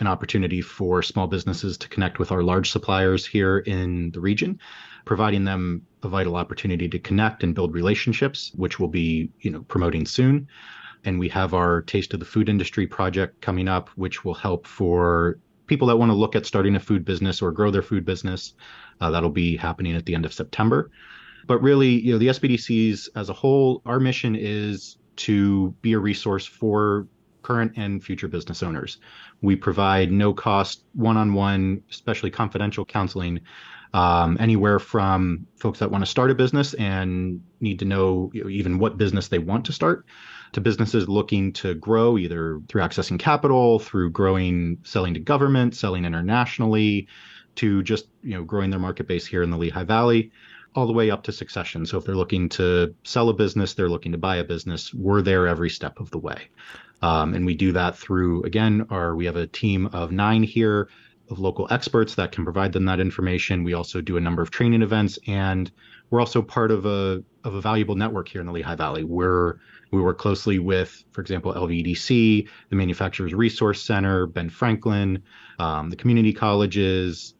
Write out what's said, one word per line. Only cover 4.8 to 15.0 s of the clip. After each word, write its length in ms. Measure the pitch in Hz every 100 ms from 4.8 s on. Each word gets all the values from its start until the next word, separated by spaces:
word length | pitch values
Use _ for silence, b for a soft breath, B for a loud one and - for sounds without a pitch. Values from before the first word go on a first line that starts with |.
| B B -
providing 380 | 98 107 101
them 360 | 98 92 90 87 - _
a 60 | 101
vital 280 | 95 90 87
opportunity 500 | 87 - 101 87 87
to 120 | 87
connect 440 | - 101 110 110
and 120 | 87
build 180 | 82 87
relationships, 800 | 82 90 107 - 107 139 139 - -
which 220 | 90 -
we'll 120 | 90
be, 400 | 87 82 80 82 -
you 100 | 104
know, 120 | 78
promoting 420 | - - 87 -
soon. 420 | 110 - 127 143 143 B B B B B -
And 120 | 92
we 120 | 90
have 240 | 98 92
our 260 | 90 87 85
Taste 320 | 82 104 -
of 80 | 95
the 60 | -
Food 240 | 110 104
Industry 360 | 101 92 - 90
project 540 | - 92 90 92 -
coming 280 | - 92 95
up, 200 | 92 -
which 320 | - 92 -
will 120 | 95
help 320 | 85 98 87 -
for 720 | - 92 87